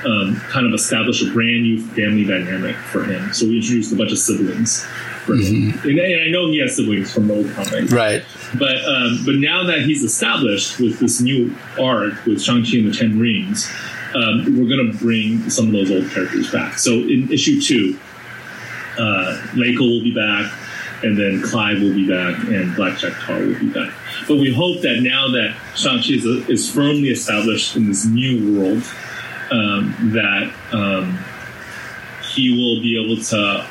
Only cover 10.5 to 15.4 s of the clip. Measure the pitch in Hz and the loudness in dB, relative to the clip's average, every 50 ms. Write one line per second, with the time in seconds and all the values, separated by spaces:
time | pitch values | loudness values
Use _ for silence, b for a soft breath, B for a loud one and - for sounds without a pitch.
10.5 | 101 98 - - - - 123 113 - - 131 113 - - 123 127 139 131 120 107 | 2 0 -2 -4 0 0 0 0 2 2 0 0 2 2 2 2 4 2 2 0
11.5 | - - - - - - 131 127 123 107 104 104 98 - - 117 104 95 - - | -2 -8 -12 -10 -4 0 0 2 2 0 0 -2 -4 -2 0 0 0 0 0 2
12.5 | 123 120 113 - 120 120 110 104 - - 123 113 107 110 117 120 110 95 92 92 | 2 2 2 4 4 4 4 4 2 2 2 2 4 4 4 4 2 0 0 -2
13.5 | 104 - - B B B B B B B B B - 131 120 110 110 117 - - | -2 -4 -4 B B B B B B B B B -2 0 0 2 2 2 2 4
14.5 | 127 123 127 113 135 135 127 110 104 104 - 117 113 110 107 107 113 113 | 4 4 4 2 2 2 2 0 0 0 0 2 2 2 2 2 0 0